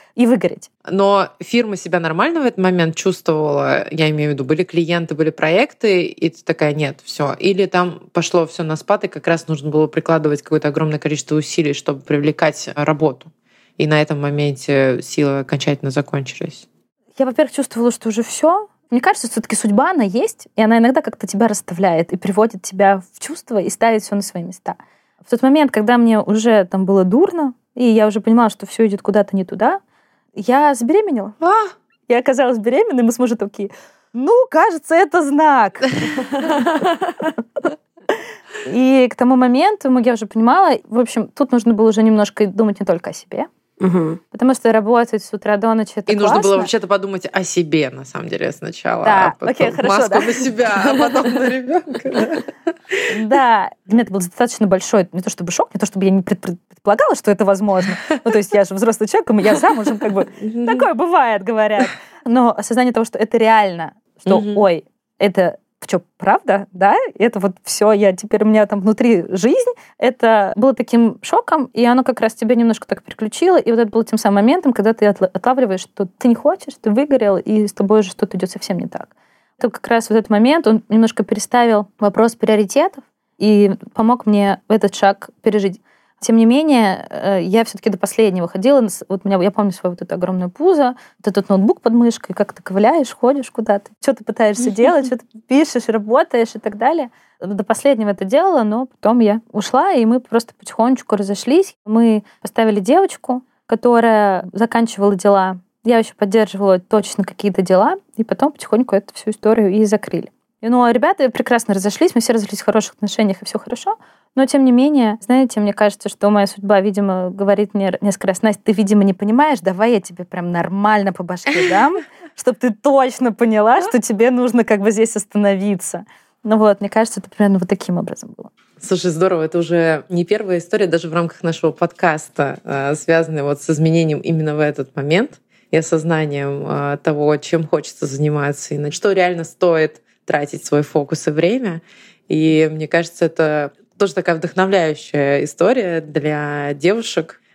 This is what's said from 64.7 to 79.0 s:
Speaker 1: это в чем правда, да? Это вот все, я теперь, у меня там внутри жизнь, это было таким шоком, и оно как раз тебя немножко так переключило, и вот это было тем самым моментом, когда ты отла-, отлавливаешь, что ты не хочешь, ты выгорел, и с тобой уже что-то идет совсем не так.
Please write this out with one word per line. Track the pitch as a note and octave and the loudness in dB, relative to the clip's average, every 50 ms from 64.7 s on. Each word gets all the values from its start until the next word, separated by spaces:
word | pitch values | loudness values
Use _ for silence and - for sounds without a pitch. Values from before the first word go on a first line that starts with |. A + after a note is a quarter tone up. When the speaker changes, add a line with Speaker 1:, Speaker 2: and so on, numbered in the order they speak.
| E3+ D#3 - _ _ _ _ _ _ - | 2 0 -4 _ _ _ _ _ _ -2
Speaker 1:
это | - G3 F3+ G3 F3+ E3 - - _ _ _ _ | -2 0 2 2 0 0 -2 -6 _ _ _ _
в | - - | -10 -4
чем | - E3+ - _ _ | -4 -4 -6 _ _
правда, | - - F#3+ A3 G4+ - C4+ F#3+ G3 G3 - - | -6 0 0 0 0 2 0 -2 -2 -2 -6 -6
да? | F3+ F#3+ G3+ A3 A4 C5 A#4 - - | 0 2 2 2 2 0 -2 -4 -2
Это | G3 A#3 - G3+ | -2 -2 -2 -2
вот | F#3 G3 F#3 _ - | -4 -4 -4 _ -12
все, | - - - G#3 G#3+ A3 | -10 -4 0 2 2 4
я | G3+ G#3 G3 F#3 | 4 4 2 2
теперь, | F#3 - G#3 - G3+ G#3+ | 0 -6 -4 -2 0 2
у | |
меня | G#3+ G#3+ G#3+ G#3 | 4 4 4 2
там | G3+ G#3 G3+ | 2 0 -2
внутри | F#3 G#3+ G#3+ - A#3+ A#3+ A#3 F3 E3 - | 0 0 0 2 2 2 2 2 0 -2
жизнь, | - F#3 E3+ B3 E4+ C5 A#4+ B4 A#4 - - - _ - | -6 -2 0 2 2 2 0 -2 -4 -6 -12 -20 _ -2
это | - B3 B3+ - - A3+ A3+ G#3+ G3 F#3 - | 0 0 0 2 2 4 4 4 2 0 0
было | G3+ A#3 C4+ B3+ | 2 2 2 2
таким | - A#3+ - - A#3 A#3 A3 - - - | 0 -2 0 2 2 4 2 0 -4 -6
шоком, | - - G4 - - D#4+ D#4+ C4 - - | -2 -2 -2 0 0 -2 -2 -2 -4 -2
и | - A#3+ | 0 2
оно | A#3+ B3 B3+ B3+ | 2 2 2 2
как | C4 A#3 - | 0 -2 -2
раз | A#3 A3+ - | -2 -2 -2
тебя | - A#3 A3 B3 | -2 -2 0 2
немножко | A#3 A#3 A#3 G#3+ - - - | 2 2 2 0 -2 -4 -8
так | - - _ | -8 -8 _
переключило, | - - - A3 G#3+ - - E4+ F#4 F#4 D#4+ | -18 -10 -8 -8 -8 -4 0 2 4 4 2
и | - - | 2 2
вот | A#3 A3+ | 2 2
это | A#3 G#3 | 0 0
было | - A3+ A3+ | 0 -2 -2
тем | - - A3 | 0 -2 0
самым | - G#3 G3+ G3+ G#3 | 0 2 2 4 4
моментом, | A#3+ D4+ F#4 F4+ C#4 A#3 | 4 2 2 0 -2 0
когда | - G3 A3 A3+ | 0 0 0 2
ты | - G#3+ | 2 2
отла-, | G#3 G3+ - F#3+ F#3 - | 2 2 2 0 -2 -2
отлавливаешь, | F3+ - B3 C4 C4 B3+ G3+ F#3+ F#3 - | -2 0 0 0 2 0 0 -2 -6 -8
что | - _ - G3+ | -12 _ -8 -8
ты | F3+ _ - - B3 | -8 _ -2 0 0
не | A#3 | 0
хочешь, | A#3 - D4 F#4 - - - - _ | 2 0 -2 -2 -2 -6 -18 -16 _
ты | - A3 | -4 -2
выгорел, | G#3 A#3+ C#4+ D4+ C#4 B3+ A3 G3+ G3 | 0 0 0 2 0 2 2 2 0
и | F3 - - G#3+ G#3+ G#3 G3+ | 0 0 0 0 0 0 -2
с | - | -2
тобой | - G3 G3 G#3+ A3 | -2 0 2 4 2
уже | G#3 F#3 | 2 0
что-то | - - - F#3 - F#3 | -2 -6 -6 -4 -4 -6
идет | F#3+ F#3 | -6 -6
совсем | - F#3+ - - F#3+ F3 | -8 -10 -8 -6 -6 -6
не | F3 F3 | -6 -8
так. | - - | -10 -12